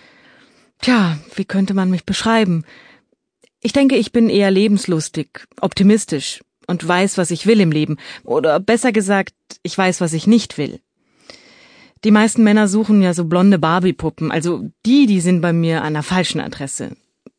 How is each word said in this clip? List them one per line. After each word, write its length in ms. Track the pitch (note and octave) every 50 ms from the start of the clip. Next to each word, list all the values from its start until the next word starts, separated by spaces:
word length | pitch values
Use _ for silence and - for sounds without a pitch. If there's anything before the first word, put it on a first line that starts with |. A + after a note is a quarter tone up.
| _ _ _ _ _ _ _ _ _ _ _ _ _ _ _ _
Tja, 380 | - B3+ B3 A3+ F#3+ E3+ D#3+ D3 - - -
wie 100 | - G3
könnte 300 | - - G3 G3 F#3+ G3
man 160 | F#3+ F#3 F#3
mich 160 | F#3 E3+ -
beschreiben? 580 | - G3 - - A3+ A3+ A3+ G#3+ F3+ E3+ E3 D3+ - - - _ - _ _ _ _ _ _ _ _ _ _ _ _ _ _
Ich 140 | - A#3 -
denke, 200 | C#4 C#4 C4 C4+
ich 160 | B3 G#3 -
bin 200 | - A#3+ A3+ A3
eher 200 | - G3+ G3+ G3
lebenslustig, 960 | F#3+ F#3+ G#3+ A3 G#3 F#3+ - F#3 E3+ D#3+ D3+ - - D#3+ C#3+ - - - - _ _ -
optimistisch 840 | - - - - F#3+ G3+ G#3+ G#3+ - - E3 C#3 - - - - _ _ _ _ _
und 220 | - F3+ E3 D#3+ E3
weiß, 300 | F3+ F3+ G3 G3 - F#3+
was 120 | F3 -
ich 140 | F3 - -
will 160 | G3+ A#3 G#3+
im 120 | F#3+ D#3+
Leben. 260 | D3+ D3+ D3+ D3+ D3+ - - - - - -
Oder 340 | - B2 D#3 - D#3+ D3 -
besser 320 | G3 - A#3 A#3 - B3+
gesagt, 440 | G3+ A3 F#3+ F#3+ G3+ G3 F#3+ - - _ _ _ - -
ich 140 | - F3 -
weiß, 240 | - F#3+ F#3 F3 -
was 140 | F#3 D#3+ D#3+
ich 120 | D#3+ -
nicht 300 | G3 A#3 A3+ - - -
will. 240 | - C#3+ - - - _ _ _ _ _ _ _ _ _ - - - _ _ _ _ _ _ _ _ _ _ _ _ -
Die 60 | G#3+
meisten 320 | G#3 G#3+ A3 A3+ - A#3+
Männer 260 | A3 G#3 G#3 G#3+ G#3+ F#3+
suchen 340 | F#3+ G#3+ A3 G#3 G#3+ G3+
ja 100 | F#3+ F3+
so 140 | E3 F3 E3+
blonde 320 | D#3+ F3 F3+ F#3 G3+ G3 E3
Barbie-Puppen, 720 | E3 D#3+ E3+ F#3 F3 F#3 C#3 - D#3 D#3 - - D#3+ D3+
also 340 | - D#3+ D3+ E3+ E3+ G#2+ G2 - - _ -
die, 180 | A3 C4 D4 C#4
die 160 | G#3 G3+ F#3
sind 220 | E3 F3+ F3+ E3+
bei 100 | D#3+ F3
mir 300 | E3 E3+ E3 E3 E3 D#3
an 100 | - D#3
der 100 | D3+ D3+
falschen 380 | D3 - F#3 F#3 F3 - - D3
Adresse. 560 | - - - - C#3 C3+ - - A#2 - - - _ _ _ _ _ - _